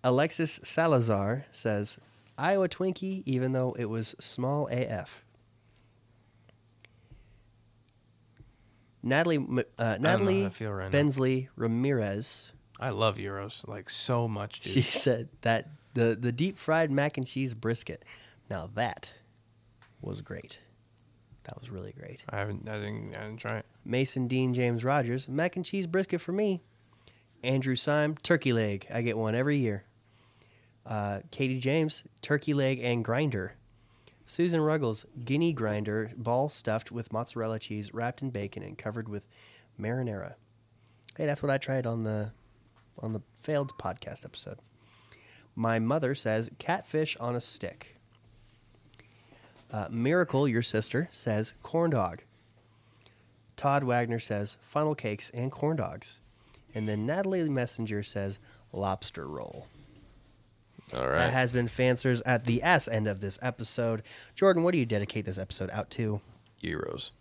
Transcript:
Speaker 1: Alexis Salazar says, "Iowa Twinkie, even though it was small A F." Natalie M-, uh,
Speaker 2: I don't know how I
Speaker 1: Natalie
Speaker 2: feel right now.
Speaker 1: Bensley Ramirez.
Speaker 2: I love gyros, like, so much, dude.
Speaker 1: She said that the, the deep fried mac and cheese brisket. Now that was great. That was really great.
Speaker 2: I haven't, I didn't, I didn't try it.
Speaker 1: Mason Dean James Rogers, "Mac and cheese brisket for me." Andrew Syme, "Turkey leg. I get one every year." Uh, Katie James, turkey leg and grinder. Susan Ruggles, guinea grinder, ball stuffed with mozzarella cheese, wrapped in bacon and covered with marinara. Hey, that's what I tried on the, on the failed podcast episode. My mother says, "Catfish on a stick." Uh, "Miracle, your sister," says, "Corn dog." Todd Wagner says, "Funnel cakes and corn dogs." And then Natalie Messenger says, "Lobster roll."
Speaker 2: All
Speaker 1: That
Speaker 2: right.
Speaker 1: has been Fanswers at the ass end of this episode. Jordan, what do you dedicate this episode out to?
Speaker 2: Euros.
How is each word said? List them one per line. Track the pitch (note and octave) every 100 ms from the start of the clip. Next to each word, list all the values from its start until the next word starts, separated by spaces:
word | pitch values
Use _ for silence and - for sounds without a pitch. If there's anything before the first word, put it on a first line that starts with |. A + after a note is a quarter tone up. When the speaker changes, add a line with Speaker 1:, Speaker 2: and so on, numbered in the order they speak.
Speaker 1:
Alexis | B2+ B2+ D#3 - D#3+ -
Salazar | - - E3 C#3 A#2 G2+ G2 B2 -
says, | - A2+ G#2 G#2 - - _ - -
"Iowa | D3+ G3 F#3
Twinkie, | - F#3+ F3+ F#3+ F#3+
even | - B2+ B2+
though | C3 B2+ B2
it | A2+
was | A2+ A2 -
small | - - B2+ C#3+ C#3+
A | B2 B2+
F." | G#2+ D#2 - _ _ _ _ _ _ _ _ _ _ _ _ _ _ _ _ - _ _ - - - _ _ _ _ _ _ _ _ _ _ - _ _ _ _ _
Natalie | A#2 C3+ E3+ D#3
M-, | C3 B2+
uh, | - -
Speaker 2:
I |
don't | A2+ G#2
know | D3
how |
I | F#3
Speaker 1:
Natalie | G#2 G3 G2
Speaker 2:
feel | - A2
right | G2
now. | F#2+
Speaker 1:
Bensley | C#3 D3 C3+ C3 C3 C3 -
Ramirez. | A#2 A#2 C3+ C3+ G#2 G2+ B2+ - - - _ -
Speaker 2:
I | C3
love | G#2 A2 G#2
gyros, | G2+ G2 G2 - G#2
like, | G#2 -
so | - - B2 A#2
much, | G#2 G#2 -
dude. | -
Speaker 1:
She | F#3
said | - - - A#2 A#2 -
that | A#2 A2+ - - -
the, | B2+ A#2 A2+
the | B2
deep | B2 F3 -
fried | - D#3+ D#3+
mac | C#3 D3 D3
and | B2+
cheese | - C3+
brisket. | A2+ A2 A#2 - - - - - - _
Now | F#2+ D#2+
that | G#2 A#2 - - - _ _ _ _ _ _ - _
was | - F#2+
great. | - - - - - _ _ _ _ _ _ -
That | - -
was | A#2+
really | G2 F#2+
great. | - - - -
Speaker 2:
I | G#2
haven't, | G2+ G2+ A2
I | G#2+
didn't, | G#2 G#2+ G#2 F#2+
I |
didn't | G#2+ A2+
try | A2+ A2
it. | - _
Speaker 1:
Mason | - B2 C3+ - B2
Dean | B2+ C3
James | B2 B2 A#2
Rogers, | B2 C#3+ A#2+ B2 C3+
"Mac | C3+ F3
and | F#3
cheese | F3 G3 F3+
brisket | F3+ F#3+ F3
for | -
me." | F#3 G#3+ F#3 - _ _ _ - _ _ _
Andrew | B2 C3 C3 B2+
Syme, | - D3 D3+ D#3
"Turkey | - E3+ C3+
leg. | A#2 G#2+ G2+ -
I | A#2+
get | A#2 A2
one | A2
every | A2+ C3+ D3
year." | A#2+ G2+ - _ _ _ _ _ - _ _ _
Uh, | - A2 G2+ G2+ -
Katie | - C3+ C3
James, | B2+ D3+ D#3 - - _
turkey | - D3 D3
leg | C#3+ C3+ C3
and | A#2+ A#2+
grinder. | A2+ A#2 D3+ A2 F#2 - _ _ _ - - _ -
Susan | - F3 E3
Ruggles, | D3+ D#3 C3 A2 - -
guinea | A#2+ C#3 E3+
grinder, | D3 A2 G#2 G#2+ G#2+ A2 A#2+
ball | A#2 B2 D3
stuffed | - - A2 -
with | A#2 A2+
mozzarella | A2 A#2+ - A2 A2
cheese, | - G#2+ G2+
wrapped | A2 A#2 B2
in | C3+
bacon | A#2 G2+ -
and | G2 G2
covered | G#2+ A2+ A2+
with | G#2 - - - - _ -
marinara. | G#2+ B2 B2 G2+ - - _ _ _ _ _ _ - -
Hey, | D#3
that's | C#3
what | D3
I | C3+
tried | - C3+ A#2+
on | A#2
the, | A2 G#2+ G#2+ - _ _ _ _ _ -
on | A2
the | A#2 - _
failed | - D3+ C#3 -
podcast | - F#2 - -
episode. | - - - - _ _ _ - - - - - -
My | - A2+ A2+
mother | A2+ D3+ C3+
says, | C3+ A#2+ A2 A#2 -
"Catfish | - F3 - D#3 D#3 -
on | A#2 A#2+
a |
stick." | - - F2 - - - _ _ _ - - _ _ - _ - - _ _ - - - -
Uh, | A2 F#2+
"Miracle, | A#2 B2 F3 F3 C3 C#3+
your | A#2
sister," | A#2+ G#2+ - B2+ E3+
says, | - - G#2+ G#2+ -
"Corn | - E3 E3+
dog." | C3+ F#2 E2+ - _ _ _ _ _ _ _ - _ _ _ _ -
Todd | C#3+ C#3+
Wagner | C3 A#2+ A#2 A#2
says, | - G#2 G#2 -
"Funnel | - D3 D3+
cakes | D3+ A2 G#2 -
and | A#2+ C3
corn | - D3 D#3+
dogs." | F#2 C#2+ - - - _ - - -
And | A2+ A2
then | G#2
Natalie | A2+ E3+ F#3+ F#3+ D#3+
Messenger | C3+ A#2+ - A2 G#2
says, | G2+ - G2 G2+ - - -
"Lobster | - G2 F#2+ - - C#2
roll." | D2 - - - - - - - - - - _ _ _ - -
Speaker 2:
All | B1
Speaker 1:
That | B1+
Speaker 2:
right. | D2 F2
Speaker 1:
has | C3 B2
been | B2 A#2+
Fanswers | - B2+ B2 C3 A#2+ A#2+
at | B2
the | A#2+ A#2
ass | D#3+ E3+ -
end | A2+ G#2+
of | G2
this | G2+ F#2
episode. | B2 A#2+ A2 - A#2 A2 - - -
Jordan, | - G3 F3
what | E3+
do | F3
you | A#2+
dedicate | G#2+ G2+ A2
this | G#2 F#2+
episode | F#2 - F#2+
out | G#2+ G2+
to? | - A2+ G#2 - - - _
Speaker 2:
Euros. | - D2+ - C#2 - -